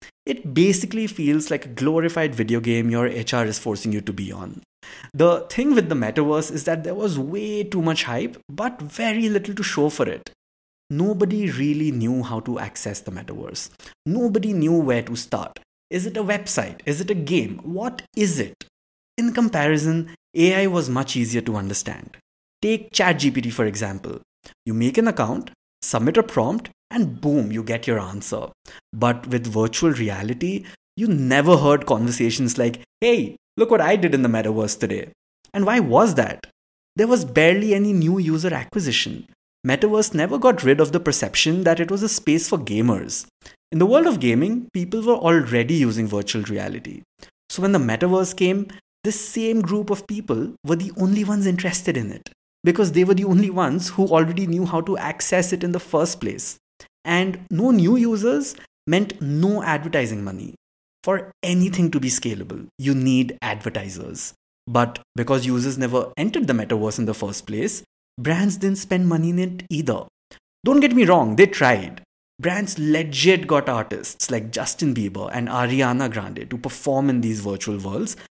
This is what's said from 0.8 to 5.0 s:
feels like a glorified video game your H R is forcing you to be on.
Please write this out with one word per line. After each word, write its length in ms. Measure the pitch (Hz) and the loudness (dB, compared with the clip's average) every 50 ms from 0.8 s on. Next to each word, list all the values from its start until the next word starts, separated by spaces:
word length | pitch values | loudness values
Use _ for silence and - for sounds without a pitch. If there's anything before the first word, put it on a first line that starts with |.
| 226 180 220 220 220 | -2 -4 -4 -4 -4
feels 440 | 214 - - 151 143 147 156 151 - | -4 -4 -2 0 2 2 2 0 -2
like 160 | 160 139 - | -6 -6 -6
a 20 | 131 | -10
glorified 640 | 117 113 127 151 160 165 165 165 165 170 156 147 123 | -6 -2 0 2 2 2 0 0 0 0 -2 -2 -2
video 240 | 113 110 107 117 120 | -2 0 0 0 0
game 300 | 117 120 117 117 113 117 | 0 0 0 0 0 0
your 180 | 117 120 120 | 0 0 0
H 280 | 123 - 117 117 - 131 | -2 -2 -4 -6 -2 -2
R 100 | 120 117 | 0 0
is 140 | 110 104 - | -2 -4 -4
forcing 340 | - 117 104 98 - 110 | -4 -4 -6 -4 -2 -4
you 80 | 104 104 | -4 -2
to 140 | 101 110 98 | -4 -6 -6
be 180 | 98 98 - | -6 -8 -8
on. 300 | 95 92 92 98 - - - _ _ _ - - - - | -10 -12 -12 -14 -14 -16 -20 _ _ _ -20 -20 -20 -20